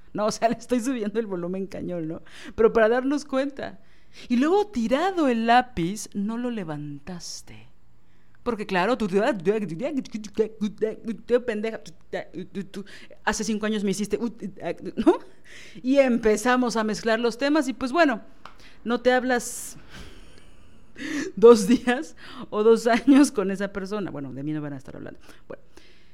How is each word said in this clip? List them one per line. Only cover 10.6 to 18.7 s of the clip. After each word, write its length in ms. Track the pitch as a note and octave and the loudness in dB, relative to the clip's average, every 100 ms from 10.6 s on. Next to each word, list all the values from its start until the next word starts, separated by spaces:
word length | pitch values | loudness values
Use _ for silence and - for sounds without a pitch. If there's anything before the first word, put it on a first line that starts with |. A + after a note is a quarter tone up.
| G#3 - A3 G#3+ A3 G3 - A#3+ | -6 -2 -4 -4 -8 -8 0 0
pendeja, 360 | A#3+ G#3+ A3 A3 - - - F#3 - - F#3 G3+ F#3+ G#3 G3 - - - | 2 -4 -4 -6 -12 -18 -10 -8 -8 -10 -10 -8 -10 -10 -12 -14 -18 -6
hace 180 | - G#3+ | -2 0
cinco 240 | G#3+ G#3+ G#3+ | 0 -2 0
años 160 | G#3+ | 0
me 80 | G3 | 0
hiciste, 300 | F#3+ G#3 - A#3 - G3 - E3 - - | 0 0 -2 -2 -6 -12 -8 -8 -8 -8
¿no? 240 | - A#3 B4 - - - - - - | 0 4 4 2 -18 -18 -16 -16 -8
Y 160 | A#3+ C#4 | 2 4
empezamos 800 | C4 A3+ A3+ G#3+ B3 B3 B3 G#3+ | 6 4 4 2 4 2 2 0
a 80 | |
mezclar 340 | G#3+ G#3 A3 A3+ | 0 0 0 2
los 200 | A#3 A3 | 0 0
temas 280 | C#4+ D4+ C4 | 2 2 2
y 60 | |
pues 180 | A3 B3+ | -2 0
bueno, 320 | D4+ D#4 G#3+ - - - - - | 4 4 2 -6 -18 -18 -18 -18